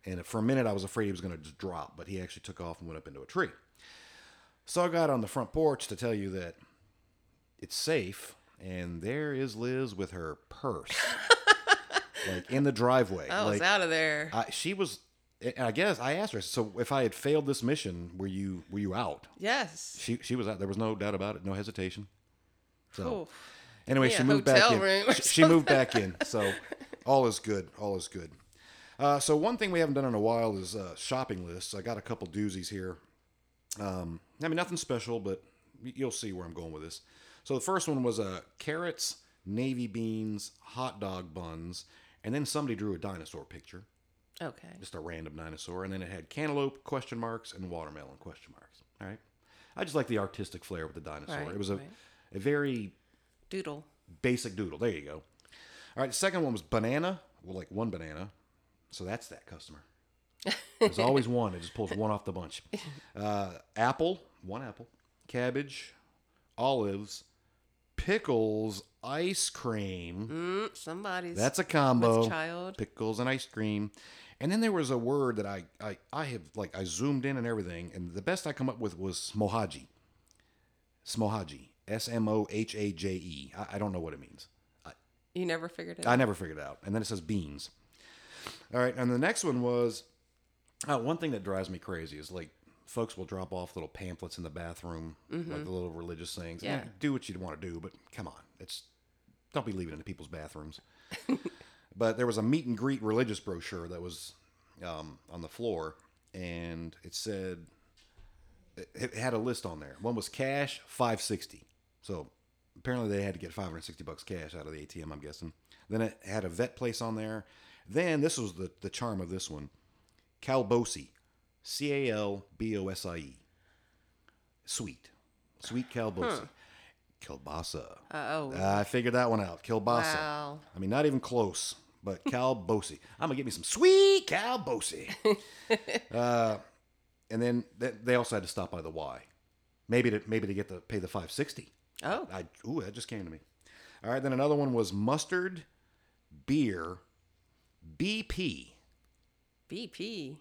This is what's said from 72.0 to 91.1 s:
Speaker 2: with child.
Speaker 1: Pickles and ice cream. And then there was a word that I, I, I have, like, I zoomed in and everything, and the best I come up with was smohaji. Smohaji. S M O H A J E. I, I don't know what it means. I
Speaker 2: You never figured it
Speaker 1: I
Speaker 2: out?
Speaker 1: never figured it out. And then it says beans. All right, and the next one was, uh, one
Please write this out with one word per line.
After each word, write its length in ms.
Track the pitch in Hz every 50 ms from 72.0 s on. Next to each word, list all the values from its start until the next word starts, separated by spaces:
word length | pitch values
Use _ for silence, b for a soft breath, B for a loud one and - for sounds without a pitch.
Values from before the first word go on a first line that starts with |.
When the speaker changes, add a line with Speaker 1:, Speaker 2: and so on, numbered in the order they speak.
| 117 117 113 113
Speaker 2:
with 60 | 117 113
child. 460 | 131 160 156 165 170 175 180 185 190 -
Speaker 1:
Pickles 420 | 110 - _ - 113 110 110 107
and 80 | 123 127
ice 180 | 135 131 -
cream. 460 | - - 113 107 107 104 104 104 104 B B B B B B B B B B
And 100 | 131 156
then 100 | 190 226
there 120 | 226 220
was 180 | 196 175 147 123
a 80 | 131 120
word 380 | 117 127 139 143 135 127 117
that 100 | 107 101
I, 180 | 98 101 95 85 - _ _
I, 180 | 107 107 98 - _ _
I 120 | - 147 156
have, 160 | 139 120 104 80 - -
like, 200 | 110 101 87 -
I 80 | 92 95
zoomed 400 | 87 80 87 120 143 143 131 123
in 120 | 139 139
and 100 | 131 117
everything, 460 | 120 117 107 92 90 85 85 87 85 -
and 180 | 92 87 87
the 80 | 85 98
best 240 | 95 - 180 185 -
I 60 | 156
come 160 | 139 - 131 135
up 100 | 110 120
with 180 | 117 101 90 85
was 340 | 95 95 87 - - - -
smohaji. 520 | 107 107 98 104 113 107 87 - - - _ _ _ _ _ _ _ _ _ _ _ _ _ _ _ _ _ _ _ _ _ _ _ _
Smohaji. 600 | - - 117 110 101 110 107 92 78 71 65 - - _ _ _
S 220 | - 107 110 - 120
M 200 | 117 117 110 107
O 180 | 107 110 107 -
H 240 | 101 107 113 - -
A 180 | 107 104 104
J 180 | 90 78 90 98
E. 400 | 92 90 80 90 78 69 69 67 76
I, 200 | 92 104 - -
I 20 | 101
don't 140 | 104 101
know 80 | 92 90
what 140 | 82 80 76
it 60 | 69
means. 280 | 69 - - - - _ _ _ _ _ _ _ _
I 60 | - - _ _ _ _ _ _ _ _
Speaker 2:
You 100 | 175 185
never 240 | 170 165 165 165 175
figured 300 | 170 - 170 175 170 -
it 80 | -
Speaker 1:
I 60 | 117 123
Speaker 2:
out? 40 | 127
Speaker 1:
never 160 | 131 110 98
figured 220 | - 95 80 78 76
it 60 | 71
out. 140 | 69 73 - -
And 100 | 98 101
then 80 | 113
it 20 | 107
says 140 | - 113 92
beans. 500 | 80 78 107 98 82 73 73 71 - - _ _ _ _ B B B B B B B B B B B B B B B B
All 80 | - 123
right, 140 | 123 127 123
and 140 | 127 127 123
the 80 | 123 120
next 260 | 143 185 233 - -
one 160 | 165 131 123
was, 420 | 120 120 120 120 120 117 110 - - _ _ _ _ _ _ _ _ _ _ _ _ _ _ _ - 147
uh, 100 | 143 123
one 200 | 117 139